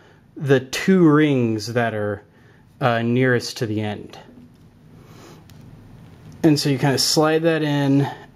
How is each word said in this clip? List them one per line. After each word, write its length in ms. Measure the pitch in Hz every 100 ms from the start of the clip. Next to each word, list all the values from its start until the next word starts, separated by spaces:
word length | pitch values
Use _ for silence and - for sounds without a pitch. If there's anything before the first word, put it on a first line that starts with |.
| _ _ _ -
the 240 | 139 135
two 480 | 131 - - 190 170
rings 640 | 147 156 135 117 110 104
that 200 | 120 117
are, 300 | 107 104 101 - _ _ _ _ -
uh, 200 | 131 117
nearest 560 | 117 120 131 120 - -
to 80 | 113
the 160 | 107
end. 360 | 107 101 - - - - - _ - _ - - - - - - - - - - - - - - - -
And 160 | 165 147
so 100 | 151
you 80 | 135
kinda 200 | 147 127
slide 460 | - - 156 160
that 180 | 165 160
in 460 | 151 143 139 139 139 - -